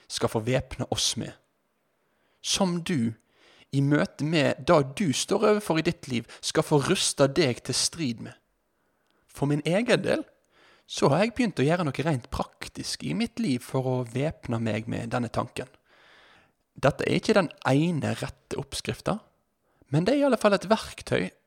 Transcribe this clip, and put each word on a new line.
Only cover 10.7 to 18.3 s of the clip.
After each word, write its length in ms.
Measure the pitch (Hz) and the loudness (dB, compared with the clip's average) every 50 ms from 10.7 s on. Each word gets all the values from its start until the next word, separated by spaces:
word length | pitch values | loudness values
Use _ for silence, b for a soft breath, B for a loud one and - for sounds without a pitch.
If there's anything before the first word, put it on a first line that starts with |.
| b b b | b b b
så 220 | b - - - 143 | b -2 2 4 4
har 140 | 139 170 208 | 4 4 2
jeg 100 | 233 240 | 0 0
begynt 260 | - - 196 - - | 0 -2 0 2 0
å 60 | 131 | 2
gjøre 200 | 147 170 180 175 | 2 2 2 0
noe 160 | 143 - - 143 | -2 -2 -2 -2
rent 220 | 165 147 123 - - | 0 0 -2 -4 -6
praktisk 720 | - - - - _ - - - - - - - - - - | -6 -6 -6 -6 _ -16 -16 -14 -12 -10 -8 -8 -8 -6 -6
i 120 | - 170 | -4 -2
mitt 240 | 196 233 226 - - | -2 -4 -4 -4 -4
liv 220 | 226 170 127 120 - | -2 0 -2 -2 -4
for 220 | - - 135 127 131 | -4 -4 -2 0 0
å 60 | 127 127 127 | -2 -2 -2
væpne 540 | 117 113 123 143 156 - - - - 117 113 | -4 -4 -2 -2 -2 -4 -6 -6 -4 -4 -2
meg 260 | 113 113 107 107 110 | -2 -2 -2 -2 -4
med 220 | 113 113 101 117 117 123 | -4 -6 -6 -4 -4 -4
denne 160 | 123 120 113 - | -4 -4 -2 -2
tanken. 340 | 117 120 - - - - - _ - b b b b b b b b b b b b b b b b b _ - | -4 -4 -4 -6 -10 -12 -12 _ -20 b b b b b b b b b b b b b b b b b _ -8
Dette 320 | - - 135 - - - | 2 2 2 2 2 -2
er 100 | - - | 0 0
ikke 180 | 185 - - 214 202 | 0 2 4 4 4
den 100 | 175 139 - - - | 4 2 -2 -4 0
ene 480 | 131 131 143 160 175 175 139 117 107 113 - | 2 4 4 4 2 0 -2 -2 -2 -4 -4
rette 380 | 131 - | -6 -10